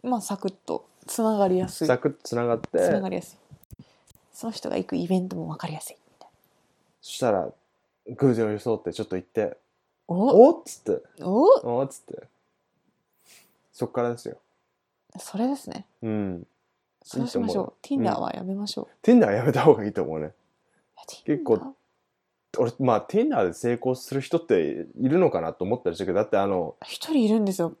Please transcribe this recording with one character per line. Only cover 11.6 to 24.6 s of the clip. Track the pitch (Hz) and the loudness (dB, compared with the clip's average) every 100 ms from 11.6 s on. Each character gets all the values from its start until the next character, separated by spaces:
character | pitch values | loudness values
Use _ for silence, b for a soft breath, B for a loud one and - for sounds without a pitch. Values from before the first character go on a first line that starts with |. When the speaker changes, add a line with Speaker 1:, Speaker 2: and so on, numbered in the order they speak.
Speaker 2:
「お | - 120 | 4 -2
っ？」 | 139 | -4
つ | - | -8
っ | |
て。 | - - - _ _ _ _ _ _ _ _ _ _ b b _ _ | -18 -20 -20 _ _ _ _ _ _ _ _ _ _ b b _ _
そ | - 117 | -8 -6
っ | |
か | 123 | -2
ら | 120 | -4
で | 117 | -4
す | - | -12
よ。 | - _ _ _ _ _ _ _ 190 | -16 _ _ _ _ _ _ _ -18
Speaker 1:
そ | - 196 | -12 -4
れ | 247 | -4
で | |
す | 277 - | -4 -10
ね。 | - - _ | -16 -16 _
Speaker 2:
う | 113 | -4
ん。 | 107 98 87 87 _ _ _ _ _ | -4 -4 -6 -12 _ _ _ _ _
Speaker 1:
そ | - 254 | -12 -6
う | 240 | -4
し | - | -2
ま | 226 | -2
し | 202 | -2
ょ | |
う。 | 185 _ - | -6 _ -6
Speaker 2:
い | |
い | 277 | -2
と | 208 | 0
思 | |
う。 | - | -2
Speaker 1:
Tinder | |
は | - | -4
や | - | -8
め | 185 196 | -8 -8
ま | 202 | -8
し | - | -8
ょ | - _ - | -12 _ 6
う。 | |
Speaker 2:
う | |
ん。 | 247 | 8
Tinder | 113 | 6
は | |
や | 104 | 4
め | 127 | 2
た | 135 | 4
方 | 151 | 6
が | 131 | 6
い | 104 | 2
い | |
と | 98 | -2
思 | 76 80 | -4 -4
う | |
ね。 | 76 | -8
Speaker 1:
い | |
や、 | - _ _ _ _ _ - - | -12 _ _ _ _ _ -20 -20
Tinder？ | - | -14
Speaker 2:
結 | - 156 | -4 -4
構、 | 302 226 262 - _ _ _ _ _ _ _ - | 2 0 0 -18 _ _ _ _ _ _ _ -2
俺、 | 120 - | -2 0
ま | 127 | 2
あ、 | 110 - | 2 2
Tinder | 202 285 214 95 | 0 2 2 0
で | |
成 | 82 120 | 0 -4
功 | 120 127 | -2 -2
す | 127 - | -4 -4
る | 139 | -6
人 | 135 170 | -2 -4
っ | |
て | 165 98 | 2 2